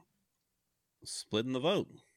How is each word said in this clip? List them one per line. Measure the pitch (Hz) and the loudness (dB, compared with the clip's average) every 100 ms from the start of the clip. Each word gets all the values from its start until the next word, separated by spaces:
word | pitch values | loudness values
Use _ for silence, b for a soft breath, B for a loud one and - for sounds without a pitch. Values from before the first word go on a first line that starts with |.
| _ _ _ _ _ _ _ _ _ _ | _ _ _ _ _ _ _ _ _ _
Splitting | - - - 104 123 | -12 -10 -2 0 0
the | 127 | 2
vote. | 151 190 - - _ | 2 2 0 -8 _